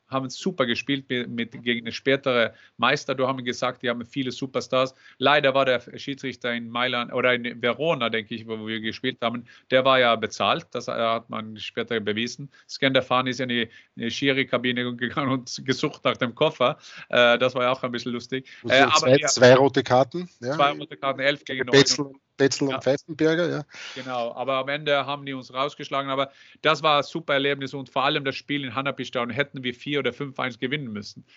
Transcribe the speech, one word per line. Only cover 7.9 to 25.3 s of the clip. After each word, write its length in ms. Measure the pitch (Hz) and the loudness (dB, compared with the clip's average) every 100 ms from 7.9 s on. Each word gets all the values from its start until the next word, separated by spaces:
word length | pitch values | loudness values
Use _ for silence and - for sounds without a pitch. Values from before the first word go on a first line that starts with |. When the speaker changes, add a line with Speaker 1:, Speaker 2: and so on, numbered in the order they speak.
| 156 117 | 0 0
Speaker 1:
denke 260 | 113 107 113 | -2 -6 -10
ich, 100 | 110 | -8
wo 220 | 110 107 | -8 -6
wir 140 | 110 | -6
gespielt 380 | 110 - 131 127 | -6 -6 -6 -4
haben, 240 | 120 120 117 - - | -4 -4 -12 -18 0
der 160 | 127 131 | 2 4
war 120 | 131 | 6
ja 160 | 120 110 | 6 2
bezahlt. 500 | 107 - 101 151 - | 0 -2 -2 -2 -4
Das, 180 | 123 117 | -10 -6
äh, 20 | |
hat 380 | 117 113 117 117 | -4 -2 -2 -6
man 260 | 113 110 107 | -10 -10 -12
später 400 | - - 113 113 | -10 -8 -4 -4
bewiesen. 500 | 104 104 120 - 139 _ - | -2 -2 -4 -6 -14 _ -16
Skandafan 600 | - 135 131 127 127 127 | 0 2 2 2 0 0
ist 120 | 123 | -2
in 80 | 127 | -2
die, 220 | 120 113 - _ - | -2 -2 -8 _ -8
in 60 | |
die 80 | 117 | -6
Schiri-Kabine 840 | 113 139 135 127 123 123 123 123 120 | -2 0 2 0 0 0 -2 -4 -4
gegangen 340 | 120 156 139 | -4 -2 0
und 300 | 131 123 - | -2 -4 -10
gesucht 400 | 135 127 151 - | -4 -2 -2 -2
nach 140 | 131 117 | -2 0
dem 180 | 123 113 | -2 2
Koffer. 420 | 156 - 127 151 - - - | 0 2 0 0 -12 -18 0
Äh, 300 | 123 120 120 | 6 6 6
das 180 | 127 127 | 2 0
war 80 | |
ja 80 | 123 | 0
auch 100 | 127 | 0
ein 120 | 127 | -4
bisschen 180 | 120 123 | -6 -6
lustig. 380 | 120 120 131 - - | -8 -6 -8 -10 -10
Speaker 2:
Also 120 | 117 127 | 2 4
Speaker 1:
Äh, 60 | |
aber 140 | 139 156 | 6 4
Speaker 2:
zwei, 200 | 156 143 | 6 4
Speaker 1:
ja, 120 | 147 | 4
Speaker 2:
zwei 260 | - 123 131 | 6 10 10
rote 280 | 139 139 | 8 4
Karten. 460 | 123 127 135 175 180 - | 4 4 4 -2 -10 -10
Ja. 140 | 120 156 | -6 0
Speaker 1:
zwei 140 | 143 | 0
rote 260 | 151 123 143 | 0 -10 -6
Karten, 240 | 139 131 | -6 -2
elf 240 | 139 147 - | -2 -2 -6
gegen 200 | 135 123 | -6 4
neun. 100 | 139 | 6
Speaker 2:
Betzel, 340 | 139 - 139 135 _ - | 6 2 -4 -10 _ 0
Betzel 320 | 135 - 139 | 2 2 -2
und 60 | |
Speaker 1:
Ja. 80 | 131 | 0
Speaker 2:
Pfeifenberger, 680 | - 143 - 160 156 160 170 | 0 0 -2 0 2 2 0
ja. 140 | 143 147 - - | -4 -8 -14 -14
Speaker 1:
Genau, 400 | 135 127 123 117 | -12 -8 -4 -4
aber 200 | 123 127 | -4 -2
am 160 | 135 131 | -2 -2
Ende 360 | 147 151 143 131 | -4 0 0 0
haben 200 | 143 | -6
die 80 | 139 | -8